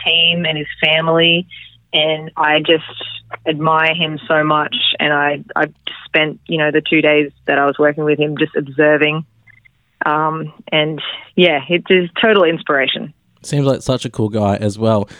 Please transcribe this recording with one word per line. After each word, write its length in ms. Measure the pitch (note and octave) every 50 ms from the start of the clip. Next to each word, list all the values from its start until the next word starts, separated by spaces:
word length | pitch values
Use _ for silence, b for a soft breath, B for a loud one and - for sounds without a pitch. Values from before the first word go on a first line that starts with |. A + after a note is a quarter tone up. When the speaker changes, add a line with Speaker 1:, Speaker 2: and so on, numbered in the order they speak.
| -
Speaker 1:
team 400 | F3 D#3+ E3+ E3 E3+ E3+ E3+ F3
and 140 | D#3+ D#3 D#3
his 80 | D3 - - - -
family, 600 | D#3 D#3 D#3+ D#3+ E3 E3 E3 E3+ E3+ E3+ E3+ F3+ B B B B B B B B _ -
and 360 | D#3 D3+ D#3 D#3 D#3 D#3 D#3+ -
I 220 | - D#3 D3+ D3+ D#3
just 260 | D#3 E3 E3 D#3 - - - - - - - - - - - - -
admire 480 | D#3+ D#3 D3 D#3 D#3+ D#3+ D#3 D#3+ D#3+ D#3+
him 240 | E3+ E3 D#3 D#3 D3 -
so 160 | - D#3+ D#3 D3+
much. 320 | D#3 D3+ D3+ D3 C#3+ - - - - - -
And 140 | D3+ D3 D3+
I, 320 | C#3+ D3 D3 D3 C#3+ D3 - -
I 120 | - D#3 D3+ - _ - - - - -
spent, 340 | - - D#3+ D#3 D3+ - - _ -
you 100 | E3+ D#3
know, 120 | D3+ D3+ D3
the 80 | D#3 D3+
two 180 | - E3 D#3
days 300 | D3+ D3+ D3+ D3+ D3+ C#3 - _ -
that 120 | - - C#3+
I 60 | C#3+
was 140 | C#3+ - -
working 240 | D3 D3 D3 D#3 D3+
with 140 | D3+ D3 C#3+
him 180 | D3+ D3+ D3
just 200 | C#3 D#3 D3+ -
observing, 680 | - D3 C#3 C3 D3 D#3 D3+ D3+ C#3+ D3+ D3+ D3+ D#3+ D#3+ _ _ _ _ _ _ _ _ _ _ _ _ _ _ - -
um, 480 | D#3 D3+ D3+ D#3 D#3 D#3 D#3+ D#3 D3+ - - - - -
and 280 | D#3 D3+ D#3 D#3 D3 B B B B B B B
yeah, 240 | - F3+ E3+ D3+ C#3 C3+ -
it 160 | F3 F3 - -
is 200 | F#3+ F#3 F3 E3+ - -
total 220 | - A3 G#3+ G3 F3
inspiration. 720 | D#3+ E3 D#3+ - - D3+ C3+ C3 - - - - D3+ - _ _ _ _ _ -
Speaker 2:
Seems 240 | - D3 C#3+ C#3
like 160 | C#3 C3 - -
such 220 | - C3 B2 -
a 60 | B2
cool 200 | - - A2 G#2+
guy 260 | G#2 A2+ G#2+ G2+ G2+
as 220 | G2+ G#2 G#2 G2 G#2+
well. 300 | A2 A2 A2+ G#2 G2 - B B